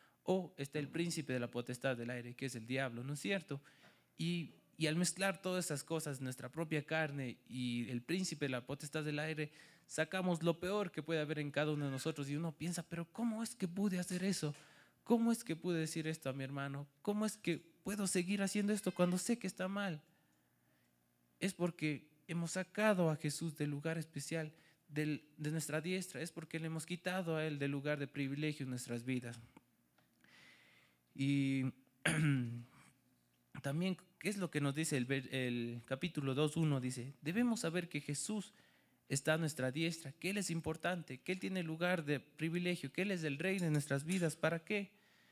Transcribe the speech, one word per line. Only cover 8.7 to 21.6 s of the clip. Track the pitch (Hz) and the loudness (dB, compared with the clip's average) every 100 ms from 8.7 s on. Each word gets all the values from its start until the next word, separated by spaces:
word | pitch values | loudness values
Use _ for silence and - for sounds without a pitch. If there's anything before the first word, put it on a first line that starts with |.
| 143 147 156 | -6 -4 -4
del | 151 147 | -2 -2
aire, | 156 156 147 - - - - | -2 -2 -4 -8 -20 -20 -4
sacamos | - 160 185 180 170 | -2 0 2 2 4
lo | 165 165 | 4 2
peor | 180 208 190 | 0 0 0
que | - | -4
puede | 151 160 | 0 0
haber | 147 151 | 0 -2
en | 147 | 0
cada | 147 151 | 2 2
uno | 147 143 | 2 0
de | |
nosotros, | 135 165 156 139 | 0 -2 -2 -2
y | 147 | 0
uno | 170 | -2
piensa, | 147 170 170 | -2 -2 -2
"Pero | - 165 165 | -4 -6 -6
¿cómo | - 233 220 | -2 -2 0
es | 226 | -4
que | - 180 | -2 -2
pude | 180 208 180 | 2 2 2
hacer | 180 180 | 0 0
eso? | 190 185 151 - - - - _ | 2 2 0 -4 -12 -20 -20 _
¿Cómo | - 233 233 | 4 6 6
es | 226 | 2
que | - 165 | 0 -2
pude | 180 170 | 0 0
decir | 156 165 156 | 0 0 -2
esto | 160 135 | -2 -2
a | |
mi | 135 135 | -4 -4
hermano? | 139 139 139 143 _ | -4 -4 -6 -8 _
¿Cómo | - 208 214 | -2 0 0
es | - | 0
que | - 160 - _ | -2 -2 -4 _
puedo | - 208 196 | -4 0 2
seguir | 185 175 202 | 2 2 2
haciendo | 196 208 202 | 2 2 2
esto | 214 190 | 2 2
cuando | - 180 180 | 4 4 4
sé | - 233 | 2 0
que | 190 | -2
está | - 185 | -4 -4
mal?". | 196 202 151 - _ _ _ _ _ _ _ _ _ _ _ _ _ | -2 -2 -4 -8 _ _ _ _ _ _ _ _ _ _ _ _ _
Es | 196 | -2
porque | - | 0